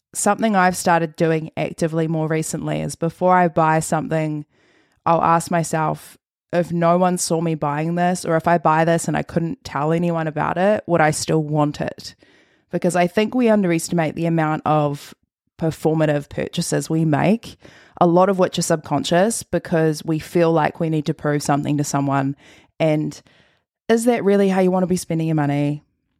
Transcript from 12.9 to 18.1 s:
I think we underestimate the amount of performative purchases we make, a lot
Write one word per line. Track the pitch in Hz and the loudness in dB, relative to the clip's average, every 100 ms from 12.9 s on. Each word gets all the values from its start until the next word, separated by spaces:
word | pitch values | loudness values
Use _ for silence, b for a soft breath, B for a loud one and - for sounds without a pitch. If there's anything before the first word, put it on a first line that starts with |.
| 180 | 2
I | 175 | 0
think | - 214 247 | 0 0 2
we | 233 | 4
underestimate | 214 185 165 - 170 156 - | 4 2 0 0 -2 -2 -2
the | 165 | -2
amount | 165 156 156 - | 0 0 -2 0
of | 151 147 143 - - _ _ _ - | 2 0 -4 -10 -20 _ _ _ -6
performative | 160 - 160 160 156 147 143 | -4 -2 0 2 2 0 -4
purchases | - - - 170 151 - | -8 -6 -6 -4 -4 -2
we | 160 160 | 0 2
make, | 139 151 226 - - B B B B | 2 2 0 -2 -20 B B B B
a | |
lot | 175 | 2